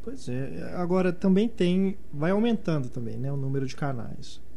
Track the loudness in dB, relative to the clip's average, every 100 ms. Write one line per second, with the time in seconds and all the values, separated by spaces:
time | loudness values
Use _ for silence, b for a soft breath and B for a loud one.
0 | -6 -6 -4 -4 -4 -4 -4 -2 2 4
1 | 4 2 4 4 4 2 2 4 2 0
2 | -4 -2 0 2 2 2 0 0 0 -2
3 | -4 -2 -2 0 0 0 -2 -2 -2 -2
4 | -4 -4 -4 -4 -4